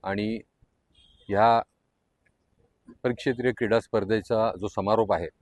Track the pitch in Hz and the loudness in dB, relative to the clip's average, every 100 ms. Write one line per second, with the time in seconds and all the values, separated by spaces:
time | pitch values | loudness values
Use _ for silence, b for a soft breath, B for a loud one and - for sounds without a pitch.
0 | 92 98 107 110 - _ _ _ _ _ | -4 -4 -4 -6 -10 _ _ _ _ _
1 | _ _ - 98 113 117 - _ _ _ | _ _ -4 4 4 4 0 _ _ _
2 | _ _ _ _ _ _ _ _ - - | _ _ _ _ _ _ _ _ -20 -8
3 | 127 123 - 120 123 117 113 117 - 113 | -6 -4 -4 -2 -2 -2 0 0 0 -4
4 | 98 110 - 113 113 90 101 - 98 110 | 0 -2 0 0 0 -2 -8 -4 0 2
5 | 107 90 82 _ | 2 0 -4 _